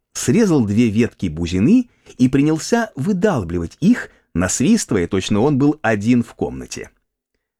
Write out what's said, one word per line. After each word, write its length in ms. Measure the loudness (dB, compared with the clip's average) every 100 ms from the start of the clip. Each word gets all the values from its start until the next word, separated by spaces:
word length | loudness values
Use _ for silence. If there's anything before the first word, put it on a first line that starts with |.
| _
срезал 500 | -8 0 2 2 2
две 240 | 2 2 0
ветки 400 | 2 -2 _ -8
бузины 600 | -6 -4 0 4 2 0 _ _ -2
и 100 | 0
принялся 600 | 2 0 -2 -2 -2 -2 -6
выдалбливать 800 | -4 0 0 -2 -4 -6 -6 -2
их, 320 | 0 0 -2 _ _
насвистывая, 720 | -4 -2 0 2 2 2 -2 0
точно 360 | -2 0 0
он 160 | 2 2
был 200 | 0 0
один 420 | -2 -2 2 0
в 100 | 0
комнате. 560 | -6 -8 -8 -12 -14 -14 _ _ _ _ _ _